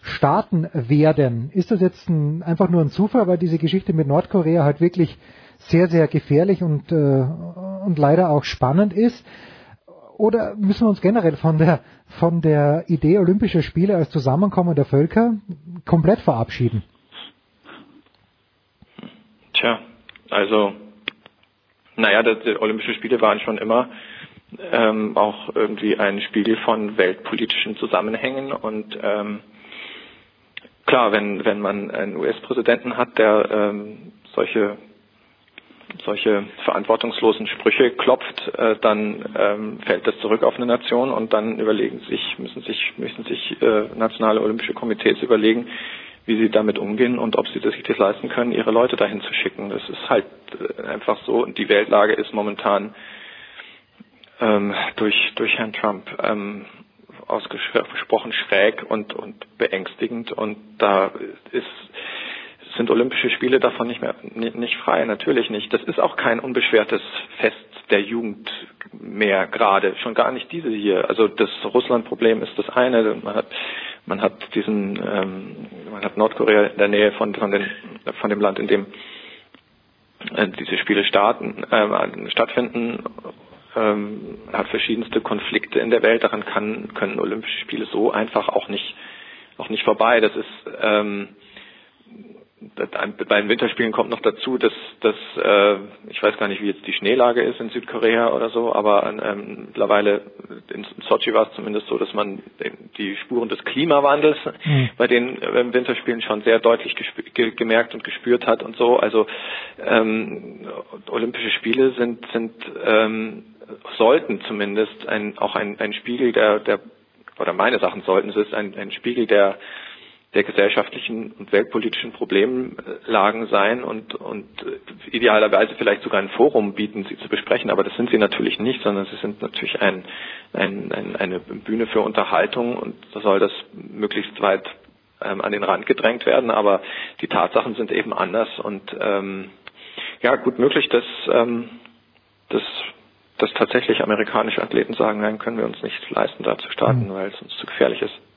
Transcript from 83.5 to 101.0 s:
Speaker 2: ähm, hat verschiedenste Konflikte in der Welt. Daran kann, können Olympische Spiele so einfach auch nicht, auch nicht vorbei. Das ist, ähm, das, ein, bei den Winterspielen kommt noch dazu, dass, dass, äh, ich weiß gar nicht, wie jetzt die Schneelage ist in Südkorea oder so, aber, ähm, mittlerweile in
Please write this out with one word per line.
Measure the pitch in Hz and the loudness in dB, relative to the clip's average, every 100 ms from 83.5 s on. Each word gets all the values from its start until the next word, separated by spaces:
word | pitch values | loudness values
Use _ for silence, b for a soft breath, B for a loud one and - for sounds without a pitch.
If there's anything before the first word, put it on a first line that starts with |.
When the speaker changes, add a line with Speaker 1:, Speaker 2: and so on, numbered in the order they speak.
| - _ - | -20 _ 0
Speaker 2:
ähm, | 110 104 101 107 107 107 - | 0 0 -4 -10 -12 -16 -8
hat | 104 - | -6 -4
verschiedenste | 113 - 113 117 110 | -2 -2 -4 -2 -4
Konflikte | - 107 - 107 - 131 | -2 -6 -2 -4 -2 -2
in | 113 | 2
der | 117 | 2
Welt. | 110 113 | 4 4
Daran | 110 110 | 2 -2
kann, | 107 101 107 110 - | -4 -4 -4 -6 -10
können | - 98 - | -6 -4 -2
Olympische | - 110 - - | -4 -4 -8 -10
Spiele | - - 107 | -8 -8 -4
so | 104 110 | 0 0
einfach | - 113 107 - | 0 0 0 2
auch | - - | -2 -2
nicht, | 101 - - B B B B B - | -8 -8 -14 B B B B B -16
auch | - | -8
nicht | 110 | -2
vorbei. | - 104 113 120 | 0 4 4 6
Das | 107 | 4
ist, | - - - - - | 0 -10 -12 -16 -4
ähm, | 107 104 104 101 98 - B B B B B B _ 233 - - _ _ - | 2 2 0 -4 -8 -16 B B B B B B _ -20 -20 -20 _ _ -20
das, | - - | -8 -8
ein, | - 104 104 - | -4 -8 -6 0
bei | 104 | 2
den | 104 | 2
Winterspielen | 117 120 - 117 | 0 0 0 -2
kommt | 107 107 | 0 -2
noch | 113 | 0
dazu, | 113 101 - 127 | -2 -2 -4 0
dass, | 113 - - - | 0 -2 -18 -2
dass, | 113 104 - - | -2 -2 -8 -2
äh, | - 101 101 98 101 - - | 4 6 6 2 -4 -18 -16
ich | - | -2
weiß | 107 - | -2 0
gar | 104 | -4
nicht, | 98 | -2
wie | 104 | -4
jetzt | 95 - | -4 -6
die | |
Schneelage | - 101 127 120 120 | -4 0 4 4 4
ist | 123 120 | 0 -2
in | 113 | -8
Südkorea | 123 - 120 113 117 117 | -8 -8 0 2 4 2
oder | 127 117 | 0 -2
so, | 117 117 | -2 0
aber, | - 104 101 - 107 | 2 4 4 2 -4
ähm, | 110 101 107 - - | -6 -6 -10 -14 -12
mittlerweile | - 104 104 104 104 - - - 113 - | -4 2 4 4 0 -4 -20 -18 -18 -14
in | - 104 - | -14 -14 -14